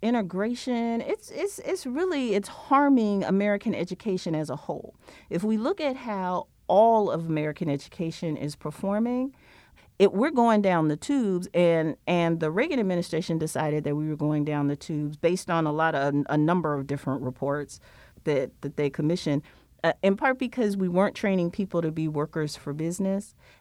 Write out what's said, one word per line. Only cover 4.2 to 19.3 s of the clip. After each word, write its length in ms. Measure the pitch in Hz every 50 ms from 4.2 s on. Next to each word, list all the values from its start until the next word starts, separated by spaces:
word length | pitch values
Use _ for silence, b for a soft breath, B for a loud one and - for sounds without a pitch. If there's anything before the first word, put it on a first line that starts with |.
| - 180 160
as 160 | 156 156 139
a 60 | 131
whole." 400 | 147 - - 151 147 - - - B B B B B B B
If 140 | - 170 196
we 120 | 214 220
look 240 | 214 220 285 403 -
at 160 | 320 285 254
how 520 | 262 254 247 208 196 185 180 180 180 - - _ _ _
all 440 | - - 196 220 233 226 220 208 175
of 160 | 120 165 165
American 440 | 165 160 156 151 151 147 - 170 160
education 680 | 139 139 - - - - 175 165 160 - - 170 151
is 180 | - - 147 147
performing, 800 | - - 151 147 - - 196 202 208 226 240 247 247 254 277 262 b b b b b b b b b b b _ -
it, 140 | 196 196 -
we're 180 | 190 226 320
going 300 | 311 247 233 233 220 208
down 280 | 202 190 180 170 156 151
the 80 | 151
tubes, 520 | 147 - - 285 277 240 202 185 175 180 175 -
and, 420 | 175 175 170 170 165 160 160 135 - _
and 340 | - 175 175 170 165 165 165
the 100 | 165 156
Reagan 300 | 156 196 269 339 320 254
administration 580 | 214 190 180 175 175 - - 160 175 - 170 160
decided 460 | 151 156 - 127 156 151 151 151 143
that 100 | 151 147
we 120 | 151 151 156
were 80 | 151
going 280 | 147 147 151 151 151 147
down 220 | 151 151 147 143
the 100 | 143 143
tubes 400 | 143 - - 165 147 147 147 151
based 320 | - - 165 180 185 - -
on 180 | 175 165 160
a 60 | 151 147
lot 220 | 156 160 160 156
of, 200 | 139 139 143 143 143 143 -
a 80 | 147
number 380 | 151 151 160 175 185 160 156 147
of 120 | 139 135
different 360 | 143 143 139 - 139 131 127 131
reports 580 | 127 127 - 139 139 143 147 147 - - b b b b b b b b - -
that, 260 | 156 147 135 127 123 - _
that 160 | - 143 -
they 140 | - 147 143
commissioned. 520 | 139 - 151 151 170 175 - 160